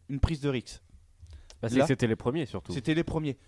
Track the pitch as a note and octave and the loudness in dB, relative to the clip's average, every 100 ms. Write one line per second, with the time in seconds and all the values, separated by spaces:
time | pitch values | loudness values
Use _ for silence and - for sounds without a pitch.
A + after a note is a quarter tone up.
0 | - C3+ - D#3 C#3+ B2+ - - - - | -8 0 0 2 0 0 -4 -12 -18 -20
1 | - _ - - - - A2+ B2+ C#3 C3 | -20 _ -20 -20 -20 -8 0 4 4 4
2 | A#2 A2 B2 D#3 - G2 - F2+ C#3+ D#3 | 2 2 0 -2 -2 -6 -6 -4 0 0
3 | E3 E3 D3+ B2+ | 0 -2 -4 -6